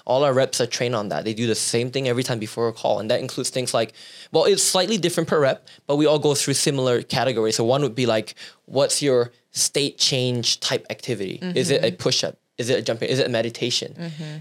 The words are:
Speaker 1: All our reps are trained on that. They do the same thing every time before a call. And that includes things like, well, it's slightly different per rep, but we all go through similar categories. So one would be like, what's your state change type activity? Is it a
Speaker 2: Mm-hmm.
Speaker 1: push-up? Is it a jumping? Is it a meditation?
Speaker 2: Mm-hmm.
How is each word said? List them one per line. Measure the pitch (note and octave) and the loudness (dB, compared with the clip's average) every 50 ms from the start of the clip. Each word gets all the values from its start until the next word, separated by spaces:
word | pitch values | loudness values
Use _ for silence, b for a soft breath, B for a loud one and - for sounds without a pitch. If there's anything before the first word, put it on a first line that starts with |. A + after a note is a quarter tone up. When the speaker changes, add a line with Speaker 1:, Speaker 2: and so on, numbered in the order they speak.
| B | B
Speaker 1:
All | B B2 C3 D3 | B 2 2 4
our | C#3+ C3 | 4 4
reps | B2+ C3+ - - - | 4 2 2 0 -2
are | B2 A2+ | -2 -2
trained | - - B2 A#2+ B2 | -2 -2 -2 -2 -2
on | A2 G#2 G2+ | -2 -2 -2
that. | E2 D2 E2+ | -4 -4 -4
They | G#2+ A2+ | -4 -4
do | G#2+ A#2+ A#2 | -2 0 0
the | G#2+ | 0
same | - - - - A#2 A#2+ B2+ | 0 0 0 0 0 0 -2
thing | B2+ C#3 C3+ B2+ | -2 -2 -2 0
every | A#2+ B2 C3 | 0 0 0
time | - B2+ A2+ | -2 -2 -4
before | G#2+ G#2+ - - A#2 A#2 | -6 -6 -4 -2 -2 -2
a | A2 | -2
call. | - - - A2+ G2+ | -2 -2 -2 -2 0
And | G2+ A2 | 0 0
that | A#2+ A#2 | 0 0
includes | - B2+ - - B2+ - | -2 -4 -6 -6 -6 -4
things | - C3 B2 A#2+ - | -4 -4 -2 0 0
like, | B2 A2+ G#2+ - B B B B B B B | 0 0 -2 -4 B B B B B B B
well, | B D#3 - | B 2 4
it's | - G3+ F#3+ - | 4 4 4 2
slightly | - - F#3+ F#3 F3+ A3+ G3+ | 2 2 2 2 2 0 0
different | D#3 F3 E3+ - E3 - | 0 0 0 0 0 2
per | G#3+ D#3+ | 2 2
rep, | D3 C3 - - _ B B B B - | 4 2 2 0 _ B B B B -2
but | C#3+ D3 | 2 2
we | D3+ | 4
all | D3 D3+ D3+ | 4 4 4
go | C3+ D3+ C#3+ | 4 2 2
through | C3 - - C#3 | 2 0 0 0
similar | - - D#3+ C#3+ C#3 C3 B2+ B2 A2+ | 0 0 0 0 2 2 2 2 2
categories. | - - - C3+ A#2+ C3 B2+ A2 A2 A2 A2 | 0 0 0 2 2 2 2 2 2 2 2
So | - A#2+ | 2 2
one | A2+ B2+ C#3 | 2 2 2
would | D3 B2+ A2 | 2 0 0
be | B2 B2+ | 0 0
like, | A2+ A2 A2 A2 - - B B B B B B | 2 2 0 -2 -4 -10 B B B B B B
what's | - - C3 C#3 C3 - - | -4 0 2 2 2 2 0
your | D3 C#3+ C3 B2 A#2+ A#2 b b b b | 2 2 2 2 2 0 b b b b
state | - - - - - C#3+ C#3+ C#3 - - | -4 -2 -2 0 0 0 -2 -2 -2 -2
change | - - C#3+ C3 B2 B2+ B2 A#2+ A2+ - - - | 0 0 2 2 0 0 0 -2 -2 -2 -2 -2
type | - - C3+ A#2+ - - | -2 -2 -2 -2 -4 -6
activity? | G#2+ - - - B2 G2 G2+ F#2 F#2 - - F3+ F3 | -12 -8 -6 -6 -4 -4 -4 -6 -8 -8 -6 -4 -2
Is | C3 B2+ - | -2 0 2
it | C3 - - | 2 2 2
a | A#2 | 0
Speaker 2:
Mm-hmm. | F3+ - | -2 -2
Speaker 1:
push-up? | - - B2+ - - E2+ - _ _ _ _ - | -2 -2 0 0 -2 -4 -6 _ _ _ _ -6
Is | B2+ A2+ | -2 0
it | - - | 0 0
a | |
jumping? | A2+ - A#2 A#2 - - | 0 -2 -4 -2 -2 -2
Is | B2+ C3 | 0 0
it | - - | 0 0
a | |
meditation? | B2 A2+ A#2 A#2 A2+ - C3 B2 A#2+ - - - - - | 0 -2 -2 -2 -4 -4 -4 -2 -2 -4 -4 -6 -10 -12
Speaker 2:
Mm-hmm. | E3+ E3 D#3+ D3 D#3+ D3+ D3+ D#3 | -12 -12 -12 -12 -12 -12 -12 -10